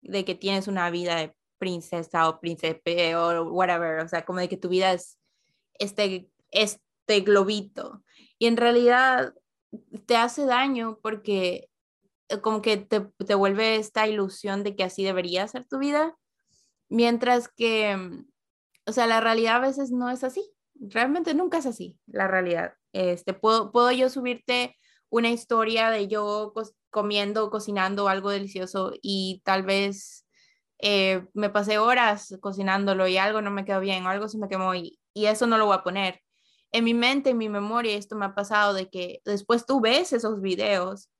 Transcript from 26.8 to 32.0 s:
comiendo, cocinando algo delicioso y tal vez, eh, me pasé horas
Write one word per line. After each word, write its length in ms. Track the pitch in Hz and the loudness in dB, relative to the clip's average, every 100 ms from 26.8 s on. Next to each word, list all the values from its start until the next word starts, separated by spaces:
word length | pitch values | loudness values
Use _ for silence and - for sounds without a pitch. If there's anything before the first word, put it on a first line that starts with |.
| _ | _
comiendo, 600 | - 208 208 202 208 208 | -4 0 0 0 -2 -2
cocinando 580 | 214 208 202 185 202 202 | -4 -4 -2 -2 0 0
algo 220 | 190 196 | 0 -2
delicioso 600 | 202 196 190 185 196 190 - | -4 -6 -8 -8 -4 -6 -6
y 400 | - 196 190 185 | -6 -4 -4 -6
tal 200 | - 190 | 0 0
vez, 600 | 190 196 202 202 - - _ _ _ _ _ _ | 2 0 0 -4 -14 -20 _ _ _ _ _ _
eh, 460 | 208 202 190 190 185 | 0 2 2 0 -4
me 160 | - 208 | -4 -2
pasé 280 | 202 202 214 | 0 0 2
horas 580 | 226 247 | 4 4